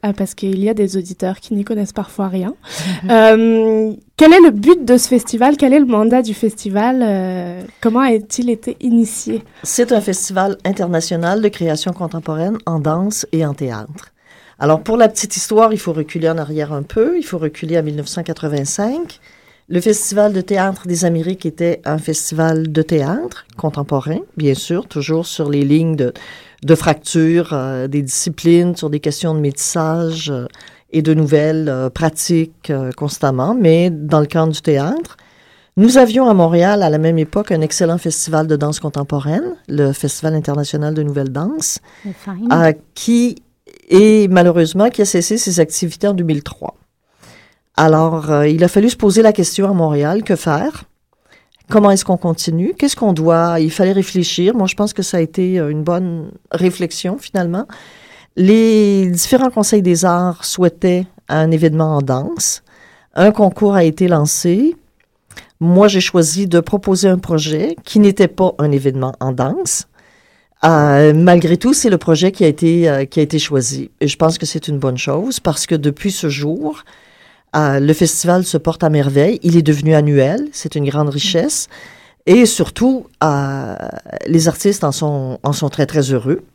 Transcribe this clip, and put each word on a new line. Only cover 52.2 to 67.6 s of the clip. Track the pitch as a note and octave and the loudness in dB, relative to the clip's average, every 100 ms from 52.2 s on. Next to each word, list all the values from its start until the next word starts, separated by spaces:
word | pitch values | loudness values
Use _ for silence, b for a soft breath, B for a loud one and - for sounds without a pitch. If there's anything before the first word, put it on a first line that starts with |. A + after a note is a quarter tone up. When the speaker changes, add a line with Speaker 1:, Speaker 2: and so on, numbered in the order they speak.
| F3 E3 - E3 F#3+ F#4+ | -2 -4 -2 -2 -2 -2
Speaker 2:
Qu'est-ce | C#4+ - | -2 0
qu'on | A3 | -2
doit ? | E3 D#3+ E3 E3+ E3+ | 0 2 2 2 0
Il | D#3+ | -2
fallait | - F#3 | 0 0
réfléchir. | G3 G3 F#3 E3+ - F3+ A#3+ | 0 -2 -2 -4 0 0 0
Moi, | F#3+ | -2
je | |
pense | - G#3 | -2 -4
que | - | -4
ça | F#3+ F3+ | -4 -2
a | |
été, | D#3+ D#3+ F#3 F#3 | -2 -2 -2 0
euh, | D3+ | -2
une | D3+ | -4
bonne | D#3 F3 F#3 E3+ D3+ - _ | -2 -2 -2 -6 -10 -18 _
réflexion, | E3+ F3+ F3+ E3+ - F#3 G#3+ | -2 -2 -2 -8 -6 -8 -8
finalement. | - G3 F3 F3 C#4 B B B B B B | -6 -4 -4 -4 -8 B B B B B B
Les | - F#3 G#3+ A3+ G#3+ G#3 G3 F#3 | 0 4 6 4 4 4 2 0
différents | F3 - B3+ C4 | -2 0 2 2
conseils | A#3+ G3+ G#3+ | 0 2 2
des | F3+ E3+ | 2 2
arts | F#3 F3 F3+ E3+ | 2 2 0 -4
souhaitaient | - - F3+ E3+ F#3 F3+ F#3 _ _ | -8 0 0 2 0 0 -2 _ _
un | D3+ D#3+ | 0 2
événement | D#3+ D#3+ D#3 D#3 D3+ | 2 2 2 0 0
en | |
danse. | C#3 C3 C#3 E4 - - _ b b b b | -2 -4 -4 -6 -6 -6 _ b b b b
Un | - F#3+ | 2 2
concours | G#3 G3+ F3+ G#3 G3 | 4 0 2 0 4
a | |
été | D#3+ D#3 F#3 | 2 2 2
lancé. | E3 D3 - F3 F#3 D4 E4+ _ _ _ _ _ B B _ | 2 0 0 0 2 0 -2 _ _ _ _ _ B B _
Moi, | E3 F3+ G#3 | 2 6 6
j'ai | G3 | 4
choisi | F3+ F3+ D#3+ D#3+ G3 | 0 0 0 0 0
de | E3+ | 0
proposer | E3+ G3+ G3 F#3 F#3+ | 0 -4 0 0 2
un | F#3 | 0
projet | F#3 D#3+ D3+ D#3 | 0 -4 -2 -4